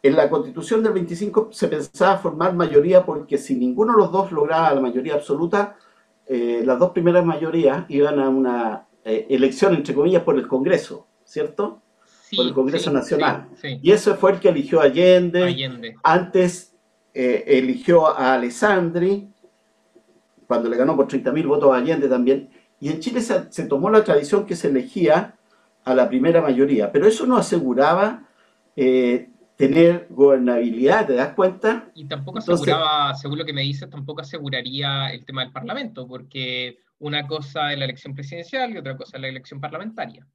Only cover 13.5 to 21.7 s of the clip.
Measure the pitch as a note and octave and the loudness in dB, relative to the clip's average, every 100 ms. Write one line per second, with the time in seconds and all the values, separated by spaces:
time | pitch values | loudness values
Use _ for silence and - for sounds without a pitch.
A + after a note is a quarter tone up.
13.5 | - C#3+ C3 E3+ G#3 G#3 F#3+ F#3 F#3 G3 | -16 -12 -2 2 4 2 2 2 4 0
14.5 | D3+ - E3 C#3+ C3 F3+ F3+ F3 F3 F3+ | 0 0 4 4 4 6 6 4 0 0
15.5 | C3+ C3 A#2+ A2+ - - F3 F3+ F#3+ F3+ | -2 -6 -10 -16 -4 0 0 2 0 0
16.5 | - - _ _ _ _ C3 B2+ A2+ - | -2 -18 _ _ _ _ -4 0 0 2
17.5 | C3 C3 B2 - E3+ D#3 D#3 C3 B2+ A#2+ | 2 2 -2 4 4 4 2 0 2 -2
18.5 | - G#3 F#3+ E3+ E3+ F3+ G3+ - _ _ | 0 2 2 0 0 -2 -2 -6 _ _
19.5 | _ _ _ _ _ _ _ _ _ _ | _ _ _ _ _ _ _ _ _ _
20.5 | A#2+ A#2 A#2 C#3 C#3 C3+ C3+ B2+ D3 C#3 | -2 0 0 0 2 0 -2 -2 -2 0
21.5 | D3 C#3+ | 4 4